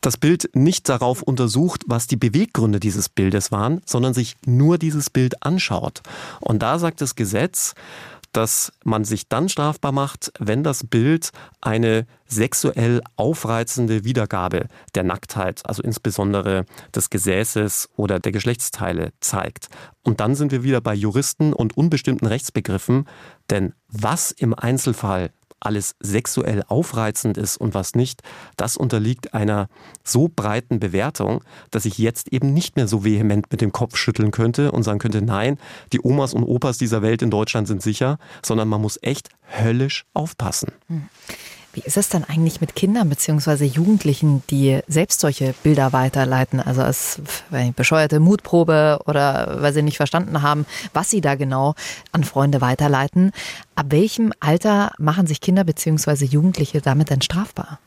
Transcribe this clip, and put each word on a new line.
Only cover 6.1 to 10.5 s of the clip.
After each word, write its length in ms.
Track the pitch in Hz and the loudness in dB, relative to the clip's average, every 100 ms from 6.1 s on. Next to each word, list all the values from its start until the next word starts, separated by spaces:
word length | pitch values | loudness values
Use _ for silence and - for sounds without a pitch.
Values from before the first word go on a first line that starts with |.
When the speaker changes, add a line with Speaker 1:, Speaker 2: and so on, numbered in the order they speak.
| - - - | -18 -16 -8
Speaker 1:
Und 200 | - 110 | -2 0
da 180 | 113 160 | 0 0
sagt 200 | 170 - | -2 -2
das 160 | 139 - | -6 -4
Gesetz, 600 | 104 101 170 - - - - - - - - | -2 0 -2 -2 -6 -8 -20 -20 -20 -20 -6
dass 400 | - 110 - - _ | -2 0 -2 -4 _
man 220 | - 110 104 | -2 -2 -2
sich 220 | 107 - | -4 -4
dann 200 | 110 185 | -2 -2
strafbar 440 | - 147 151 147 | 0 -2 -2 -2
macht, 420 | 139 139 - - - | -2 -4 -6 -12 -8
wenn 240 | 104 | -2